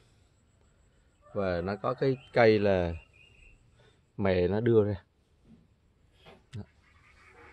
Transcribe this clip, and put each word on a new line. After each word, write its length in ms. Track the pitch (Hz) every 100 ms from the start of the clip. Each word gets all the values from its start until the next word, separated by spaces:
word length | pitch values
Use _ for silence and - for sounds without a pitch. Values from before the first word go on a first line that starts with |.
| _ _ _ _ _ _ _ _ _ _ _ _ -
Và 280 | 104 95 87
nó 140 | 90 101
có 180 | 123
cái 240 | 127 139 131 -
cây 260 | 131 113 107
là 340 | 101 92 87 85 - _ - _ - - _ _ _ _ _ -
mẹ 260 | 98 90 90
nó 120 | 104
đưa 260 | 120 113 104
ra. 180 | 98 - _ _ _ _ - _ _ _ _ _ _ - - _ 104 - _ _ _ _ _ - - -